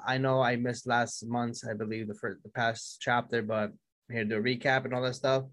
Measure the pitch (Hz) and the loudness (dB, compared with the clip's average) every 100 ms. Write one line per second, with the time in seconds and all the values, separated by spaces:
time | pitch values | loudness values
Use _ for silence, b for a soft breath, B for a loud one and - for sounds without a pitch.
0 | - 131 135 131 123 120 123 117 123 120 | -2 2 4 4 4 2 0 -2 0 2
1 | 117 - 117 120 120 117 113 107 107 110 | 2 -2 -4 -2 -2 -4 -6 -4 -4 -4
2 | 107 104 117 95 107 123 117 113 - - | -6 -6 -6 -8 -8 -2 0 0 -6 -6
3 | - 120 120 117 107 110 104 - _ _ | 0 0 2 0 0 0 -2 -6 _ _
4 | - 117 107 110 120 123 143 131 120 123 | -8 -4 0 0 0 0 2 2 2 0
5 | 127 127 135 135 135 | -2 0 2 2 0